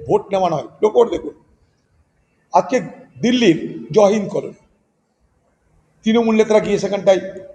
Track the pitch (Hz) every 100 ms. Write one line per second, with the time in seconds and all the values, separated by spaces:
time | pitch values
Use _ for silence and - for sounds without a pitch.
0 | - 202 - 190 180 151 117 - 214 240
1 | 220 - - - _ _ _ _ _ _
2 | _ _ _ _ _ 185 190 254 165 -
3 | - 123 220 247 220 143 - - - 175
4 | 196 214 185 - - - _ _ _ _
5 | _ _ _ _ _ _ _ _ _ _
6 | 220 226 226 220 214 214 208 202 190 196
7 | 196 185 - - -